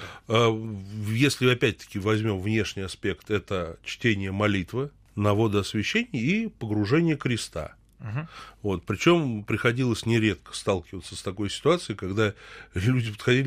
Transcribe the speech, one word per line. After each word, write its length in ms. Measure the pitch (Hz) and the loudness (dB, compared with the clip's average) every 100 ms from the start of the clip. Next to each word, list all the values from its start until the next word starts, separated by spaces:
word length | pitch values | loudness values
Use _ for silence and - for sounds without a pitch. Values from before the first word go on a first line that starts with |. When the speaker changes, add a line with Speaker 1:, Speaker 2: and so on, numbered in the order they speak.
| - - - | -14 -14 0
Speaker 1:
да. 80 | 113 | 4
Speaker 2:
А, 140 | 117 | 4
в-, 640 | 110 113 104 98 107 104 | 2 -4 -10 -10 -8 -2
если, 340 | 110 139 - 127 | 2 2 4 2
опять-таки, 480 | 120 123 - - 104 | 4 2 0 -6 -4
возьмём 420 | 98 110 110 95 | 0 2 0 0
внешний 400 | 98 110 95 - | 0 0 0 -4
аспект, 480 | 92 - 101 90 - | -8 -6 -4 -4 -2
это 480 | 104 - 95 82 - | -4 -2 -6 -6 -10
чтение 480 | - - 120 98 95 | -12 -2 0 0 -2
молитвы 580 | 98 107 98 87 117 143 - _ 101 | 0 2 2 -2 -4 -6 -10 _ 0
на 200 | 101 104 | 2 4
водоосвящение 760 | 113 101 95 107 101 220 247 131 | 4 2 0 -2 0 0 -2 -2
и 240 | 120 208 226 | 0 0 -2
погружение 680 | - 110 107 104 151 170 147 | -6 -4 0 2 4 2 0
креста. 600 | 131 117 - 82 - - _ - | -2 -4 -4 -8 -10 -12 _ -16
Speaker 1:
Мгм. 280 | 120 117 165 - - - | -10 -8 -8 -14 -20 -8
Speaker 2:
Вот. 220 | 104 90 - | -2 -2 -2
Причём 560 | 101 165 175 143 110 | 2 4 4 4 -2
приходилось 640 | 101 110 123 120 127 110 113 | -2 0 0 2 0 0 2
нередко 460 | 117 107 92 - - | 2 2 0 -6 -6
сталкиваться 600 | - 95 - 95 - 95 | -2 -2 -2 -12 -12 -10
с 60 | |
такой 300 | - 95 101 | -8 -4 -4
ситуацией, 440 | - 143 175 - 107 | -2 0 0 -2 -8
когда 380 | 92 98 107 - - - - | -4 0 0 0 -14 -20 -10
люди 380 | 92 101 131 113 | -2 2 2 0
подходили 320 | 104 - 123 | -2 2 2